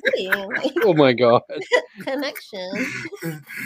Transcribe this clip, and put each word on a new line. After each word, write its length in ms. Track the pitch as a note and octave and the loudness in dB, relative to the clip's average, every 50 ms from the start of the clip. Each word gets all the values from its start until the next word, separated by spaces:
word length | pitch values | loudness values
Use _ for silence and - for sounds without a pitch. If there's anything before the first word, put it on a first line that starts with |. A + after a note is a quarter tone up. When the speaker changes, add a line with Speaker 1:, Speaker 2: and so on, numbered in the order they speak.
| G4+ | -2
Speaker 1:
City. 220 | C5 C5 - F#3+ F#3 | -2 -2 -2 -2 -2
Like, 420 | G3 G3+ G3 G3 B3 - C4+ - - F4 A#3+ | -4 -4 -4 -6 -6 -4 -4 -4 -2 2 2
Speaker 2:
Oh, 100 | G3+ E3 | 4 6
my 200 | D3+ C#3+ C3 B2 | 6 6 6 6
God. 280 | A2+ B2 A#2 A#2 A#2+ - - - - - - A#4+ | 6 6 6 6 4 2 -2 -8 -10 -2 0 0
Speaker 1:
<laughs> 300 | A#4 - - _ G#3 - | 0 0 -2 _ -12 -8
connection. 640 | D4 C4+ D4 C4+ C#4+ - - - - A3+ F#3+ F#3 F#3 G3 | -6 -4 -4 -4 -6 -8 -10 -14 -14 -12 -12 -10 -8 -6
It's 640 | G#3 C4 C#4+ - - F4 D#4+ G4+ - - E3 D#3 D3+ - - - - - | -6 -6 -6 -6 -10 -12 -12 -12 -10 -10 -10 -10 -10 -14 -16 -14 -12 -10